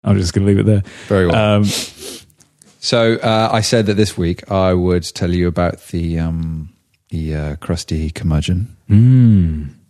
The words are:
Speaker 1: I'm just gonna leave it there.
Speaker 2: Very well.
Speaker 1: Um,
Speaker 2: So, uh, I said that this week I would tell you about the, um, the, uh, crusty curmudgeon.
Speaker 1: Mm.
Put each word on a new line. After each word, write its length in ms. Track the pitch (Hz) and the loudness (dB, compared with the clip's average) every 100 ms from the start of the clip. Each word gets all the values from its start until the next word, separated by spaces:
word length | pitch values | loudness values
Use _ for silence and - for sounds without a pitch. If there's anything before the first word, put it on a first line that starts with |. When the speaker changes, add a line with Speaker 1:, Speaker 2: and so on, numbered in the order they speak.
Speaker 1:
I'm 140 | 104 101 | 0 0
just 160 | 87 | 0
gonna 140 | - 101 | 0 0
leave 140 | 101 | 2
it 60 | 104 | 2
there. 160 | 104 95 - - | 0 -2 -14 -2
Speaker 2:
Very 180 | 98 87 | 0 2
well. 300 | 82 104 104 | 2 2 2
Speaker 1:
Um, 60 | 104 - - - - - _ _ _ _ _ _ | 0 -2 -10 -14 -16 -16 _ _ _ _ _ _
Speaker 2:
So, 340 | - 123 113 | -2 0 2
uh, 340 | 113 117 110 113 | 0 0 0 2
I 120 | 113 | 0
said 240 | 104 120 104 | 0 0 2
that 80 | |
this 240 | 101 101 - | 0 0 0
week 320 | 85 87 - | -4 -4 -4
I 240 | 98 92 | 0 2
would 300 | 90 90 90 | 2 2 0
tell 280 | 82 - 90 | -4 -6 -2
you 140 | 90 87 | 0 0
about 320 | 85 87 - - | 0 -2 -4 -8
the, 300 | 85 85 82 | -6 -4 -2
um, 500 | 82 82 82 80 80 _ _ _ _ | -4 -4 -6 -8 -12 _ _ _ _
the, 260 | 85 78 | -8 -6
uh, 220 | 76 76 76 | -6 -6 -10
crusty 540 | - 85 - 80 78 | -8 -8 -4 -6 -6
curmudgeon. 680 | - 82 78 71 90 113 - - | -4 -2 -2 0 -2 -4 -12 2
Speaker 1:
Mm. 800 | 104 123 127 120 101 85 76 73 - | 4 6 6 6 6 2 -2 -8 -16